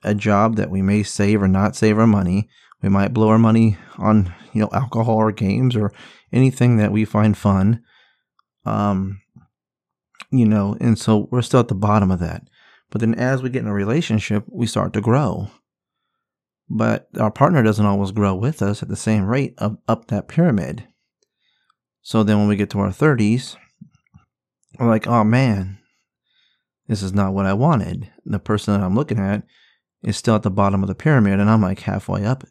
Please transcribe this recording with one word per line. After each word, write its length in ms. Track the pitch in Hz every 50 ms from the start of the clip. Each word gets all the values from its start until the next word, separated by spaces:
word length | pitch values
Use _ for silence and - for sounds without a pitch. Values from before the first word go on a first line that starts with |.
| _
a 100 | 98 107
job 420 | 104 101 107 104 101 107 113 113
that 140 | 104 101 73
we 100 | 87 95
may 220 | 95 98 101 104 104
save 400 | - - - 104 101 110 107 101
or 60 | 95
not 260 | 92 95 98 104 -
save 240 | - - 110 107 107
our 80 | 113
money. 420 | 117 104 101 95 87 90 98 107 _ _ _ _ _ - _ -
We 60 | 101
might 240 | 98 98 98 98 120
blow 180 | 110 110 110
our 80 | 110 110
money 380 | 113 110 110 113 113 113 104 - - - - -
on, 340 | 92 101 107 107 98 90 87 - - - -
you 80 | 107
know, 100 | 107 101 -
alcohol 440 | 98 131 113 - 117 110 117 113
or 160 | 110 110 110 101
games 420 | - 107 95 98 117 127 131 120
or 180 | 110 107 98 - - - - - - _ _ -
anything 440 | 117 131 131 127 - 123 123 120
that 160 | 110 107 104 98
we 120 | 107 107
find 320 | 101 - 107 107 110 101
fun. 460 | - - 104 98 95 95 98 117 113 _ _ _ _ _ _ _ _ _ _ _ _ _ _ _ _ _
Um, 560 | - 107 107 104 104 101 95 95 98 101 95 _ _ _ - _ _ _ _ _ _ _ _ _ _ _ _ _ _ _ _ - _
you 160 | - 135 117
know, 300 | 107 107 107 98 98 101 -
and 160 | - 120 113
so 320 | - - - 110 107 104 - -
we're 100 | 127 117
still 180 | - - 131
at 80 | 117 -
the 60 | -
bottom 380 | 95 101 104 104 107 101 95 92
of 80 | 87
that. 240 | 87 82 82 82 - _ _ _ _ _ _ _ _ _
But 100 | - 110
then 140 | 117 113 113
as 280 | 113 120 127 135 131 127
we 60 | 131
get 120 | 120 131 113
in 60 | 107
a 40 | 101
relationship, 720 | 101 98 104 117 156 175 - - 110 - - 107 101 - -
we 180 | - 180 120
start 260 | 110 - - 95 92 -
to 80 | 107
grow. 500 | 101 113 113 139 151 113 82 80 101 104 - _ _ _ _ _ _ _ _ _ _ _ _ _ _ _ _ _ _ _ _ _ _ _
But 400 | - 107 110 113 113 - - _ - -
our 120 | 110 107
partner 320 | 104 - 139 - - 151 113
doesn't 240 | 110 107 104 107
always 260 | 104 101 101 101 95 98
grow 220 | 107 101 101 95
with 280 | 92 104 131 160 - -
us 200 | 98 101 - -
at 60 | -
the 80 | -
same 280 | - - - 110 104 95
rate 300 | 95 117 135 139 - - -
of, 200 | - 104 107 - _ -
up 200 | 113 113 - -
that 200 | - 101 - _
pyramid. 560 | - - 170 180 123 101 85 64 76 - - _ _ _ _ _ _ _ _ _ _ _ _ _ _ _ _ _ _ _ _ _ _ _ _
So 200 | - - 113 107
then 160 | 101 107 104
when 100 | 104 104
we 80 | 104
get 140 | 98 104 -
to 100 | - 104
our 120 | 98 98 95
thirties, 640 | - 143 156 143 120 110 104 113 123 - - - - _ _ _ _ - _ _ _ _ _ _ - _ _ _ _ _ _ _ _ _ _ _ -
we're 100 | 127 117
like, 180 | 113 110 -
"Oh 180 | - 117 117 107
man, 540 | 107 117 127 135 127 107 98 95 95 98 98 _ _ _ _ _ _ _ _ _ _ _ _ _ _ _ _ _ _ _ _ _
this 160 | _ 110 98 98
is 100 | 95 92
not 200 | 101 101 95 95
what 140 | 98 98
I 60 | 95 98
wanted." 580 | 104 123 156 165 120 92 85 - - 104 - _ _ _
The 140 | - - 101
person 360 | - - 107 104 - - 104
that 100 | 101 101
I'm 100 | 92 92
looking 240 | 113 151 - - 110
at 240 | 98 98 101 104 - _ _ _ _ _ _ _ _ _ _ _ -
is 140 | - 104
still 180 | - - - 113
at 80 | 107 -
the 80 | 104
bottom 320 | 95 98 101 98 98 98 98
of 60 | 98
the 60 | 92
pyramid, 460 | - - 156 156 135 107 101 98 98
and 80 | 101 104
I'm, 140 | 110 110 104
like, 180 | 90 95 -
halfway 440 | - - 98 98 - - 95 95 101
up. 200 | 104 - 135 - _